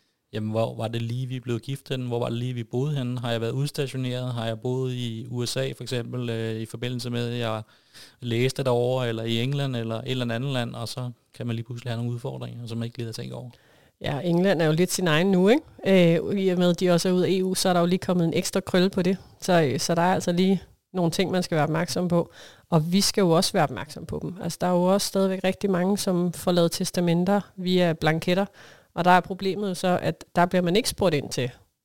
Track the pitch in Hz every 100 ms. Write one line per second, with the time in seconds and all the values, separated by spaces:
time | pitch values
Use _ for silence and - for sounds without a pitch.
0 | _ _ _ 107 107 110 117 113 110 117
1 | 117 120 127 131 123 117 - 135 - 131
2 | 123 120 120 117 123 123 113 123 143 139
3 | 123 123 120 117 117 131 143 - 131 131
4 | 127 123 127 120 113 110 127 127 131 123
5 | 120 113 120 123 120 135 135 131 123 123
6 | 117 127 120 113 113 110 110 117 123 127
7 | 123 120 120 120 117 110 107 _ _ -
8 | - _ 123 113 131 - 131 120 123 127
9 | 120 110 113 117 127 143 139 120 113 113
10 | 127 127 120 113 139 127 120 120 113 -
11 | 123 117 _ - 120 113 117 120 120 117
12 | 120 120 135 131 120 120 117 117 117 -
13 | 113 110 127 127 123 - _ _ _ _
14 | - 143 175 170 190 160 156 156 185 -
15 | 180 151 190 185 190 285 - - - 190
16 | 170 170 92 196 190 180 180 170 185 170
17 | 185 180 160 190 185 180 190 175 170 185
18 | - 180 165 - - 190 - 185 190 190
19 | 175 196 - - - 175 147 175 - 170
20 | 175 185 180 175 185 185 - _ _ 185
21 | 170 175 180 185 175 160 151 160 175 220
22 | 180 170 - - - - _ 165 165 190
23 | 196 - 180 165 196 190 147 117 - -
24 | 160 - 156 180 175 - 180 180 180 196
25 | - 196 190 190 185 190 202 180 185 202
26 | - 175 175 - - 175 170 - 185 180
27 | 175 170 180 202 - - 180 185 175 156
28 | 156 160 180 180 202 - - - _ -
29 | 175 180 175 185 190 185 202 175 185 175
30 | - 170 - - 180 180 180 202 - -
31 | 190 147 - - 123 - _ _